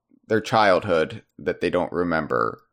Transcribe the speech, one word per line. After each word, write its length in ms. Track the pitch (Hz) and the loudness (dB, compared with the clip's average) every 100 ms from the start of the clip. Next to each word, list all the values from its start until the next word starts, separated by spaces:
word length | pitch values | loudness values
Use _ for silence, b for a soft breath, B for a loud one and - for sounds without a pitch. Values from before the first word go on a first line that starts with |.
| _ _ - | _ _ -2
their 120 | 110 | -2
childhood 840 | 107 113 104 87 98 82 78 110 - - | 0 2 4 4 2 0 0 -4 -18 -12
that 200 | 73 87 | -6 -4
they 80 | 90 | -2
don't 240 | 87 82 | -2 -2
remember. 680 | - 87 80 73 64 57 - _ | -2 -2 -2 -2 -2 -2 -4 _